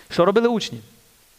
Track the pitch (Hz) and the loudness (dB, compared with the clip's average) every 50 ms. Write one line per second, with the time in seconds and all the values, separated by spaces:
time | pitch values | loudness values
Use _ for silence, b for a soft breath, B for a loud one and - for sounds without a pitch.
0 | b - - - 170 190 202 226 233 240 240 202 - - 123 113 107 - _ _ | b -4 -2 0 2 2 2 2 2 0 0 -2 -4 -8 -12 -16 -18 -20 _ _
1 | _ _ _ _ _ _ _ | _ _ _ _ _ _ _